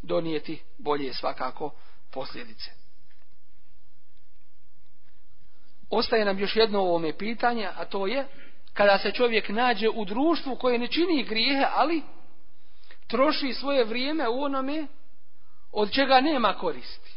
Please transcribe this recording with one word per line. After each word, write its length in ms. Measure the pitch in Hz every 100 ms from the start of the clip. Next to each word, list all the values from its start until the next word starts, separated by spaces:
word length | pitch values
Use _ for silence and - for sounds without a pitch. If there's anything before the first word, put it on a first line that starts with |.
donijeti 600 | - 175 165 156 - 151 - -
bolje 360 | 147 147 135
svakako 560 | 117 151 139 127 - 147 - - - -
posljedice. 580 | 131 135 - 117 - - - - - - - - - - - - - - - - - - - - - - - - - - - - - - - - - -
Ostaje 340 | 214 240 226
nam 140 | 208 196
još 180 | 196 220
jedno 260 | 220 202
u 40 | 185
ovome 320 | 170 160 -
pitanje, 500 | 202 233 240 240 190 -
a 80 |
to 220 | 170 196 190
je 200 | 262 262 - - - -
kada 260 | - 202 196
se 140 | 208
čovjek 360 | 196 247 214 196
nađe 400 | 208 247 202 220
u 160 | 214
društvu 520 | 185 208 311 320 269 240
koje 220 | 254 240
ne 100 | 240
čini 360 | 302 359 302
grijehe, 420 | 190 220 240 277 262
ali 280 | 190 277 330 - - - - - - - - - - -
troši 460 | 233 285 - 277
svoje 320 | 220 269 277
vrijeme 440 | 220 233 269 320 240
u 140 | 247
onome 440 | 285 269 262 302 302 - - - - - - - -
od 200 | 208 208
čega 280 | 262 269 262
nema 340 | 285 285 214
koristi 560 | 180 180 131 - - -